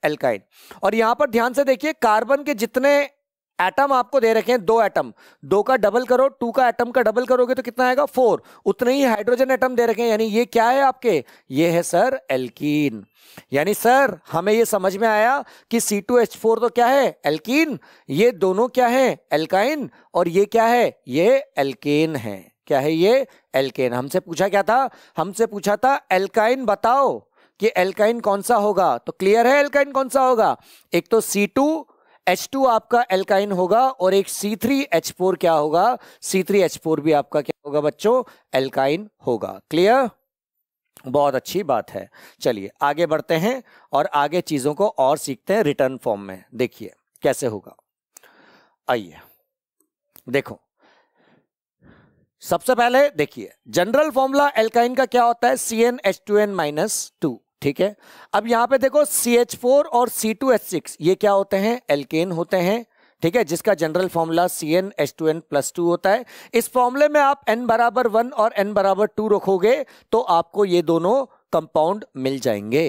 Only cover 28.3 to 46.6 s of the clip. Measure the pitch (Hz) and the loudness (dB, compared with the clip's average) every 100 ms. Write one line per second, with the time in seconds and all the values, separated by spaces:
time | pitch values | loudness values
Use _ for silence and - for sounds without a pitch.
28.3 | 202 190 240 208 190 175 120 - - 190 | -4 0 0 2 2 0 0 -6 -2 2
29.3 | 220 233 285 285 285 285 269 269 269 254 | 4 4 4 2 0 0 -2 -2 0 2
30.3 | 240 190 123 _ - _ 170 - 226 - | 4 2 0 _ -20 _ -4 0 -2 0
31.3 | - 202 - 285 311 - _ _ _ - | -2 -2 0 0 -2 -10 _ _ _ -2
32.3 | 185 - 269 262 226 _ 240 240 190 190 | -2 -4 0 2 0 _ 0 2 -2 0
33.3 | 196 208 185 185 214 262 262 180 196 196 | 0 0 -2 2 2 2 0 2 2 0
34.3 | - 202 208 226 277 285 165 - - 185 | -6 -6 -4 -2 -2 0 -2 -2 -4 -2
35.3 | 175 175 160 151 160 214 254 - _ - | 0 2 2 2 2 2 0 -8 _ -4
36.3 | 190 185 202 170 - 160 156 147 147 139 | -4 0 2 0 -2 -4 -2 2 0 0
37.3 | 151 143 - 147 147 151 143 208 254 - | -4 -4 -10 -6 -2 -2 -2 0 0 -2
38.3 | _ _ 131 135 139 135 160 214 _ - | _ _ -4 -2 -2 -2 -2 -8 _ -6
39.3 | 117 95 95 _ 165 190 254 247 _ _ | -4 -6 -12 _ 0 2 2 0 _ _
40.3 | _ _ _ _ _ _ _ 131 135 143 | _ _ _ _ _ _ _ -4 0 0
41.3 | 131 - 175 175 120 - 98 92 - - | 0 -4 -6 -2 -4 -4 -12 -14 -20 -20
42.3 | _ 139 110 98 _ 143 147 170 156 - | _ -4 -4 -8 _ -4 -2 -2 -2 -2
43.3 | 165 196 262 - - _ 139 151 147 147 | -2 -2 -6 -10 -20 _ -2 0 0 0
44.3 | 175 - 147 131 147 202 - 131 147 - | -2 -4 -4 -4 -2 -2 0 0 0 -4
45.3 | 127 - 202 147 139 131 131 - 101 101 | -12 -4 0 0 0 -2 -2 -6 -6 -8
46.3 | 95 - 117 | -16 -18 -6